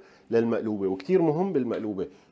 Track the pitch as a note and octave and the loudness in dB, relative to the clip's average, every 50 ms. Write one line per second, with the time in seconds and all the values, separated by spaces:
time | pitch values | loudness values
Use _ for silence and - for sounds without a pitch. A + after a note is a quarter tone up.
0 | - - - - _ - A2+ A#2 A#2 A#2 A2+ - - A2 G#2+ G2 G2 F#2 F#2+ F#2+ | -12 -20 -20 -18 _ 0 2 2 2 2 0 -2 -2 -2 -2 -2 -2 -2 -2 -2
1 | - F3 F#3+ F3+ E3 D#3 D3 E3 F#3+ G3 D#3+ C3+ A#2+ A#2 G2 E2+ A2 G#2+ G2 F#2 | 0 2 2 4 4 2 2 0 0 0 0 -2 -2 -2 -4 -4 -4 -4 -4 -6
2 | E2+ - - - _ _ | -6 -8 -10 -20 _ _